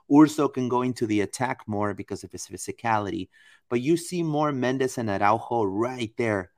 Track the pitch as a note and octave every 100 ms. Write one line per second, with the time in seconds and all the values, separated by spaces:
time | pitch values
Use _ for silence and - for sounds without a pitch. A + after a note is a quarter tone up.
0 | - C#3+ D3+ D3+ C#3 - B2 B2 B2+ A#2+
1 | A2 G#2+ G2 - B2+ C3 - G#2 G#2 G2
2 | F#2+ G2 F#2+ F2+ - F#2 - - A#2 G#2+
3 | G2+ F2+ F#2 _ - - - B2 C3 E3+
4 | - F3+ D#3+ D3 D3+ C3+ B2 C3 C3 -
5 | A2+ G2 G2+ A2+ - A#2 G2+ G2 A#2+ B2+
6 | A2 - A#2 G2+ F2+